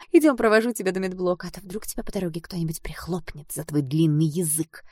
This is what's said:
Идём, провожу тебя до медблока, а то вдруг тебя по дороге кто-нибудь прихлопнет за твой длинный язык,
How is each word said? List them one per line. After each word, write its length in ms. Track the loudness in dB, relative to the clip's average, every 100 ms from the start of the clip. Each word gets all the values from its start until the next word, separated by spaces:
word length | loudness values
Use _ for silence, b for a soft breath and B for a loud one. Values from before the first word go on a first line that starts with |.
| B
Идём, 240 | 6 6 4
провожу 360 | 4 4 4
тебя 200 | 0 -2
до 80 | -2
медблока, 480 | -4 -2 -2 -2 -6
а 20 |
то 100 | -14
вдруг 260 | -10 -10 -8
тебя 180 | -8
по 80 | -6
дороге 280 | -4 -4 -6
кто-нибудь 420 | -8 -4 -4 -4
прихлопнет 680 | -10 -10 -6 -6 -6 -14 -12
за 140 | -10
твой 180 | -4 -2
длинный 440 | 0 2 4 4 2
язык, 580 | 0 -2 -2 -4 -10 -20